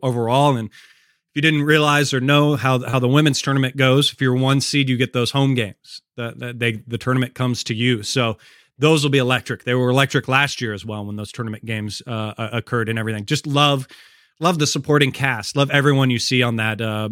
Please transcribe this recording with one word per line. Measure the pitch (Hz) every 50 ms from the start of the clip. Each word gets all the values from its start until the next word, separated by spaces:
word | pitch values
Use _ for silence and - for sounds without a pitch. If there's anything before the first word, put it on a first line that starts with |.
| -
overall. | 131 123 120 117 113 120 135 143 147 135
And | 117 110 104
if | - - - - _ _ _ _ _ _ _ _ -
you | 147
didn't | 143 160 156 147 147
realize | 147 156 156 151 147 147 147 147 135 143
or | 131
know | 123 139 147 147 147 147 147
how, | 127 117 135 131 123
how | 123 123 123 131
the | 123
women's | 123 135 147 156 156 131 -
tournament | - 139 139 139 135 127 131
goes, | 139 135 131 127 139 143 - -
if | -
you're | 135 131 123
one | 127 131 131 135 139
seed, | 131 - - 151 143 131
you | 127
get | 117 127 117 -
those | 123 120 110
home | - 139 139 135 135
games. | 123 113 98 - _ _ - - - _ _ _
The, | - 120 117 117
the, | 123 127 123 120
they, | 120 117 117 110 107 - -
the | 117 113
tournament | - 127 127 131 127 123 -
comes | - 127 127 123 117 -
to | - 117
you. | 107 120 127 123 110 104
So | - - 135 123 117 107 - _ - - _ _ _ _
those | - 135 156 160 156 143
will | 147
be | 139 139
electric. | 127 123 127 120 - - 123 - -
They | 123 123
were | 127 127 123
electric | 123 135 139 139 - 139 -
last | - 131 135 143 139 - -
year | 123 113 104
as | 98 92
well | 113 107 107 101
when | 104 104
those | 104 107 104
tournament | - - 120 113 107 107 -
games, | 113 113 110 104 107 101 - - -
uh, | 117 110 110 107 107
o-, | - 113 104 120 117
occurred | - - - 120 113 104
and | 113 113
everything. | 110 107 110 104 104
Just | 104 156 143 -
love, | 151 139 143 147 147 143 135 131 - - - - - _ _ _ _ _ -
love | 156 170 185 156
the | 147
supporting | 139 - 151 135 - 147 147 143 131 127
cast. | - 139 135 127 113 101 - -
Love | 143 139 131
everyone | 143 143 135 147 143 135 135 127
you | 123 117
see | - - 131 127 123
on | 120 113
that. | 113 110 110 110 107
Uh, | 113 110 107 107 107 107